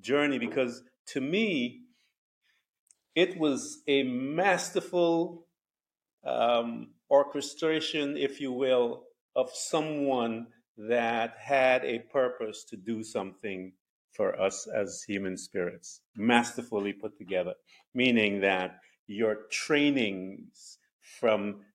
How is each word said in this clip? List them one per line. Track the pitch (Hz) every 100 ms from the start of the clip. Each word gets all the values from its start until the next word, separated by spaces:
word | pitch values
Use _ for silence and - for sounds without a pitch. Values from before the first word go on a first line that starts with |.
journey | 104 143 147 127
because | 117 139 123 117 - _ -
to | 143
me, | 135 196 220 151 120 120 - _ _ _ _ _ _ _ _ _ _ _ _
it | 160 180 180
was | 151 127 - - -
a | 139
masterful, | 131 123 135 160 196 175 - 185 - 175 170 165 170 175 - _ _ _ _ _ _ _
um, | 135 123 117 120 117 117 117 _ _
orchestration, | 139 139 143 135 - 160 156 156 156 143 147
if | 139 139
you | 135
will, | 123 131 127 120 - - _ _ 131
of | 127
someone | - - 160 156 151 139 127 113 113 120 _ _ -
that | 107 120 117 117 117 -
had | 113 139 131 127
a | - 117
purpose | - 139 127 123 113 107
to | - 104
do | 98 110
something | 110 110 95 - 107 92 92 - _ _ _
for | - 95 -
us | 95 - -
as | 113 95 90
human | - 101 95 92
spirits, | - 98 87 - - - _ -
masterfully | 113 120 120 - 117 104 101
put | 98 110 -
together, | 87 92 87 - _ - _
meaning | 123 127 117 107 98
that | 98 92 92 - _ _ -
your | 104 110 107 -
trainings | - - 147 147 135 107 95 95 101 - - - - _ _ - -
from | 117 104 101 101 -